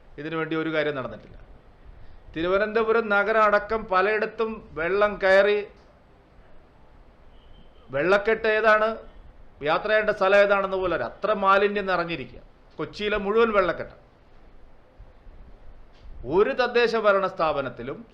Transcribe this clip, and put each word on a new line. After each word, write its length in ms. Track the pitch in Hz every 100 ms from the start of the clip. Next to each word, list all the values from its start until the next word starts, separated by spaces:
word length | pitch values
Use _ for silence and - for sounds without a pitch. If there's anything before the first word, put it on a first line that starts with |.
| - -
ഇതിനുവേണ്ടി 380 | 151 160 156 160
ഒരു 180 | 160
കാര്യം 200 | 156 151
നടന്നിട്ടില്ല. 420 | 131 120 104 - - - - - - - - - - - 156
തിരുവനന്തപുരം 720 | 175 190 214 214 220 226 220
നഗരം 340 | 202 202 220
അടക്കം 420 | 214 208 202 226
പലയിടത്തും 840 | 214 185 190 214 214 220 220 220 -
വെള്ളം 460 | 220 170 196 208 196
കയറി, 440 | 196 190 202 208 202 - - _ _ - _ - - - - - - - - - - - - - - - -
വെള്ളക്കെട്ട് 580 | 131 165 202 208 220 220
ഏതാണ്, 480 | 214 220 214 220 220 - - - - - -
യാത്ര 260 | 143 175 202
ചെയ്യേണ്ട 220 | 214 208
സ്ഥലം 280 | 208 190 202
ഏതാണെന്ന് 380 | 202 202 196 190
പോലും 180 | 185
അറിയാം. 160 | 160 113
അത്ര 220 | - 196
മാലിന്യം 540 | 208 196 196 202 202 190
നിറഞ്ഞിരിക്കുക. 540 | 180 170 160 120 - - - - -
കൊച്ചിയിലെ 400 | 151 - 208 208
മുഴുവൻ 360 | 196 220 233
വെള്ളക്കെട്ട്. 440 | 208 185 - 120 - - _ _ - - - - - - - - - - - - - - - - - - - -
ഒരു 240 | 170 226
തദ്ദേശ 460 | 254 240 233 233 226
ഭരണ 300 | 208 196 185
സ്ഥാപനത്തിലും 800 | 185 160 143 131 127 120 170 -